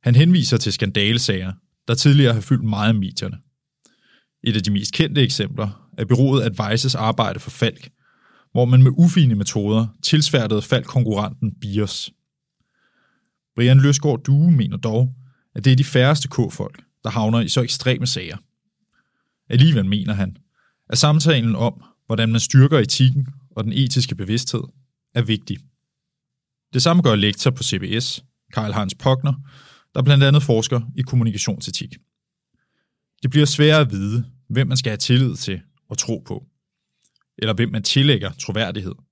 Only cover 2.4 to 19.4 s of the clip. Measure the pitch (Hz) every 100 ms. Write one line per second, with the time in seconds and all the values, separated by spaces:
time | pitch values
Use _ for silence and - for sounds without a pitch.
2.4 | 101 127 110 104 104 110 95 - 95 101
3.4 | _ _ _ _ _ _ _ _ _ _
4.4 | - 104 98 101 107 - 160 143 127 -
5.4 | 101 - 104 - _ - 104 123 135 135
6.4 | 113 95 104 117 131 123 110 113 107 92
7.4 | - - 117 - - _ _ _ _ _
8.4 | _ - 123 127 131 131 170 180 139 104
9.4 | 98 110 101 110 113 - - 156 151 143
10.4 | 110 107 - 127 - 131 117 101 104 -
11.4 | 110 - 104 101 101 - - _ _ _
12.4 | _ _ _ _ _ _ _ _ _ _
13.4 | _ - 120 131 139 139 147 117 - 139
14.4 | 165 151 110 - 113 110 127 - - _
15.4 | _ - 113 127 135 127 131 151 135 -
16.4 | 120 - - - _ _ 110 104 107 117
17.4 | 110 - 120 - 127 127 123 92 90 98
18.4 | _ _ _ _ _ _ _ _ _ _